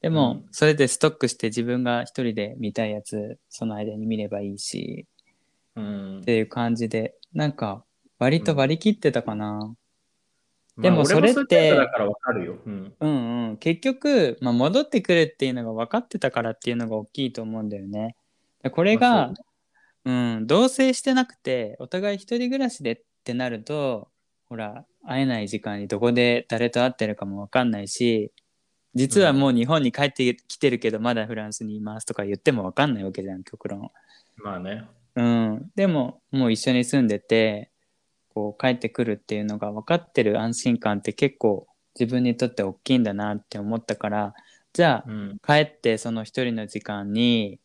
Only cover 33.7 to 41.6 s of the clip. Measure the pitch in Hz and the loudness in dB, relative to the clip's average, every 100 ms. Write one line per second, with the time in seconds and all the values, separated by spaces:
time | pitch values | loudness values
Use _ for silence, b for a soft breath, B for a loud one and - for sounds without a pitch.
33.7 | 101 - b b b b - 104 92 92 | -10 -12 b b b b -16 -10 -8 -8
34.7 | 107 113 _ _ - 120 117 110 107 139 | -10 -12 _ _ 0 2 4 2 -2 -6
35.7 | - 196 156 120 - _ 135 123 110 - | 0 2 2 -2 -8 _ 0 2 2 2
36.7 | 123 123 139 117 104 - 113 110 104 110 | 2 2 2 2 0 2 4 4 0 -10
37.7 | _ _ _ _ _ _ 107 104 - 131 | _ _ _ _ _ _ -6 -6 -2 0
38.7 | 123 113 - 117 104 - 107 107 107 104 | 0 -4 -2 -4 -4 -6 -6 -4 -4 -6
39.7 | 107 - 170 - - 110 107 113 117 127 | -8 -2 -2 0 0 2 2 -2 -2 0
40.7 | 117 110 101 - - 139 _ 110 95 | 0 0 -2 -4 0 -2 _ 0 0